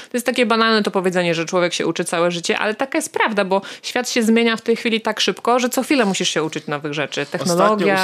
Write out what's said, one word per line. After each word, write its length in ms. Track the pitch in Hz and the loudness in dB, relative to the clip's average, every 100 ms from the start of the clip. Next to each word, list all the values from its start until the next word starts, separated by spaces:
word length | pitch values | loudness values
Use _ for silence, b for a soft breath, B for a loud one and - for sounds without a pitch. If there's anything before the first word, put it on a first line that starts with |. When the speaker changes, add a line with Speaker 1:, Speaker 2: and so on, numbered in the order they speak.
| B | B
Speaker 1:
jest 120 | 247 247 | -4 -2
takie 200 | 247 233 | 0 2
banalne 380 | 226 226 220 | 2 2 2
to 80 | 202 | 0
powiedzenie, 440 | 196 185 180 175 165 | 0 0 0 0 0
że 100 | 160 | 0
człowiek 280 | 185 175 | 0 0
się 140 | - 151 | 0 -2
uczy 160 | 165 175 | -2 -2
całe 260 | 170 175 | 0 0
życie, 260 | 170 170 - | 0 -2 -2
ale 180 | 208 214 | -2 -2
taka 220 | 269 320 | -4 -4
jest 160 | 302 | 0
prawda, 320 | 466 359 202 196 | 2 2 2 0
bo 160 | 190 196 B | 0 -2 B
świat 260 | - 247 240 | -6 -4 -2
się 140 | 254 | 2
zmienia 320 | 220 226 233 220 | 4 4 4 0
w 40 | |
tej 140 | - 226 | 0 -2
chwili 260 | 240 220 | 0 -2
tak 180 | 220 214 | -2 -2
szybko, 400 | - 190 - 247 | -2 0 0 2
że 100 | 247 | 2
co 140 | 262 | -2
chwilę 220 | 247 285 208 | 0 2 2
musisz 240 | 185 175 | 0 -2
się 140 | 170 | -2
uczyć 240 | 156 - - | -2 -4 -6
nowych 260 | 147 151 | -6 -4
rzeczy. 320 | 143 135 - 143 | -4 -4 -4 -6
Technologia. 680 | 175 139 175 202 214 190 | -4 0 2 2 2 2
Speaker 2:
Ostatnio 100 | 190 | 2